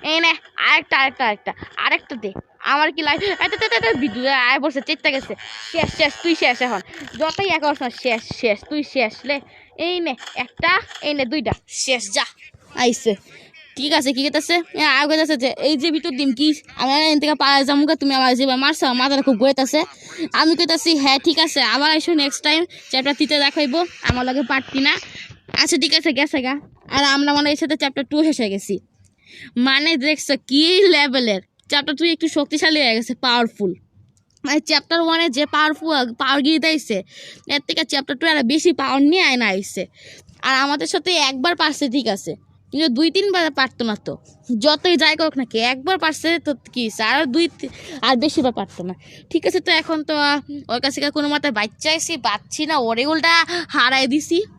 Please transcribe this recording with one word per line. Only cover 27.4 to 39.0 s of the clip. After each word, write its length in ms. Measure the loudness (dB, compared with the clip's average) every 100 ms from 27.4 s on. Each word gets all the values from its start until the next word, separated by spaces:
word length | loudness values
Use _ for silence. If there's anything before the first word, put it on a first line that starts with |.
| 2
এর 60 | 0
সাথে 180 | -2 -2
চ্যাপ্টার 280 | -2 -4 -2
টু 120 | 0
শেষ 140 | 2 0
হয়ে 100 | -2
গেছি। 260 | -4 -4 -8 _ _ _ _ _ -20 -8 0
মানে 340 | 2 2 2 0
দেখছো 360 | 0 -2 -2 -4 0
কি 160 | 2 4 6 6
লেভেলের? 540 | 4 2 0 0 -2 -6 _ _
চ্যাপ্টার 240 | -2 -2 -2
টু 80 | 0
একটু 220 | 0 -2
শক্তিশালী 520 | -2 -2 0 2 2
হয়ে 140 | 2 0
গেছে, 180 | -2
পাওয়ারফুল। 580 | -4 0 2 0 -2 -4 -4 _ _ _ _ _ _
মানে 160 | -2 -2
চ্যাপ্টার 400 | 0 -2 0 0
ওয়ানে 260 | 2 2 0
যে 140 | 0 0
পাওয়ারফুল, 680 | 2 2 0 -2 0 -2
পাওয়ার 260 | -2 0 2
গিয়ে 180 | 2 2
দিয়েছে, 380 | 2 0 -2 -6 -6 -20 -20 -20 -6
এর 140 | -6 -2
থেকে 160 | -4
চ্যাপ্টার 320 | 0 -2 -2 -2
টু 80 | 2
আরো 140 | 2
বেশি 280 | 2 2 2
পাওয়ার 280 | 2 0 4